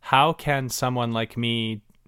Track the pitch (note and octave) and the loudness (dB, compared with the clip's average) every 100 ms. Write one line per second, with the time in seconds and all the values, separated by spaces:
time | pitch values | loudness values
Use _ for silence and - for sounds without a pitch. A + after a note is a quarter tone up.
0 | - C3+ D#3 D#3+ D3+ C#3 B2+ - B2+ B2+ | 2 4 4 2 -2 -2 -2 -2 -2 0
1 | A#2 A2+ A2+ A#2+ A#2 A#2 A2+ A2 - _ | -2 -2 -4 -2 -2 -2 -2 -6 -12 _